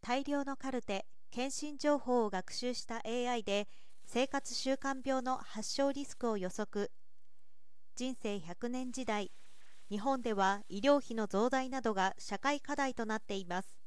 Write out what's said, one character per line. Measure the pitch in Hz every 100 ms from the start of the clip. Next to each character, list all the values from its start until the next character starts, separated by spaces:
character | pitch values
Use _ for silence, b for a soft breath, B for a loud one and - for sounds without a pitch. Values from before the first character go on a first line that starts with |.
| -
大 | 254
量 | 277 285
の | 277 269
カ | 269
ル | 254
テ、 | - 196 - - -
検 | 233 262
診 | - 302 285
情 | 294 294
報 | 240 247
を | 214
学 | 190 -
習 | - 247
し | 247 -
た | 226
エ | 214 240 247
ー |
ア |
イ | 240
で、 | 202 202 202 b b b -
生 | 233 269
活 | 277 -
習 | 247 269
慣 | 269 269 269
病 | 262 262
の | 254 254
発 | - 214 214
症 | - 277
リ | 277 277
ス | -
ク | 240
を | 214
予 | 185
測。 | - 208 208 202 - - - - - - - - - -
人 | - 254
生 | 247 220 202
百 | 160 175 240
年 | 247 254
時 | 247
代、 | 233 208 196 - b b b b -
日 | 202
本 | 233 269
で | 233
は | 208 190 202 202
医 | 196
療 | 254 285
費 | -
の | 226 208
増 | 196 240
大 | 262 262
な | 262
ど | 226
が | 196 190 -
社 | - 202
会 | 269 294
課 | -
題 | 285 269
と | 247
な | 220 220
っ |
て | - 196
い |
ま | 180 175
す。 | 190 -